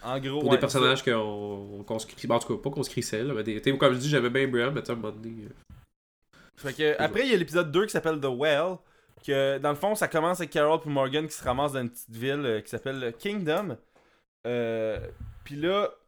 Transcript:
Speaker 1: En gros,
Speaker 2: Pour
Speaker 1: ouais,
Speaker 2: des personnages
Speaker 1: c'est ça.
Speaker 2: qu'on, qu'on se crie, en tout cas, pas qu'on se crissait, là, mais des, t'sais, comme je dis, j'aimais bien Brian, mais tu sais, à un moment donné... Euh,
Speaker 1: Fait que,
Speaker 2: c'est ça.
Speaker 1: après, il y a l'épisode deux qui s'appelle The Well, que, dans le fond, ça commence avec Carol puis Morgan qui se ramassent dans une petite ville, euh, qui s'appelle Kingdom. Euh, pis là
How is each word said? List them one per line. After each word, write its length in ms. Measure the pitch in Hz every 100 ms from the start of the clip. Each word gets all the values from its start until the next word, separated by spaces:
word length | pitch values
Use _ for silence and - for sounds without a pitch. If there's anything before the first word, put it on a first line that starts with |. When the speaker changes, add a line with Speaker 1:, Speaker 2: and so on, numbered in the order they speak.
Speaker 1:
En 160 | 110 135
gros, 200 | 135 143
Speaker 2:
Pour 80 | 135
Speaker 1:
ouais, 60 | 123
Speaker 2:
des 20 |
personnages 420 | 139 131 127 131
Speaker 1:
c'est 80 | 131
ça. 40 | 117
Speaker 2:
qu'on, 640 | 107 104 104 101 101 101 101
qu'on 120 | 110
se 60 | -
crie, 220 | - 113
en 100 | 117
tout 180 | - 117
cas, 40 |
pas 80 | 143
qu'on 140 | 143
se 60 | 127
crissait, 340 | - 113 107
là, 100 | 131
mais 100 | 120
des, 180 | 107 107
t'sais, 140 | 143 135
comme 160 | 143
je 60 | 127
dis, 100 | 143
j'aimais 200 | 147 120
bien 180 | 123 135
Brian, 220 | 123 123
mais 80 | 147
tu 60 | -
sais, 40 |
à 40 | 120
un 20 |
moment 160 | 110 107
donné... 180 | 113 113 104
Euh, 300 | - _ - _ _ _ _ _ _ - -
Speaker 1:
Fait 140 | 139
que, 40 | 131
Speaker 2:
c'est 180 | 151 151
ça. 60 |
Speaker 1:
après, 180 | 151 190 262
il 60 |
y 20 |
a 40 | 214
l'épisode 340 | 156 160 170
deux 140 | 151 214
qui 60 |
s'appelle 280 | 175 165 156
The 60 | 135
Well, 520 | 123 151 143 175 180 _ _ _ - -
que, 320 | 139 135 139
dans 100 | 147
le 60 | 147
fond, 180 | 196 214
ça 120 | 165
commence 320 | 160 165 180
avec 100 | 165
Carol 280 | 165 147 160
puis 80 | 156
Morgan 380 | 139 131 143 156
qui 60 |
se 100 | -
ramassent 300 | 131 127 147
dans 80 | 135
une 80 | 120
petite 180 | - - 113
ville, 260 | 127 143 139
euh, 160 | 107
qui 80 | 104
s'appelle 440 | 113 135 135 123 117
Kingdom. 580 | 202 208 160 - 202 120 _ _ _ _ _ _ 117
Euh, 520 | 120 117 113 110 104 - - - -
pis 120 | - 143
là 340 | 165 196 202 -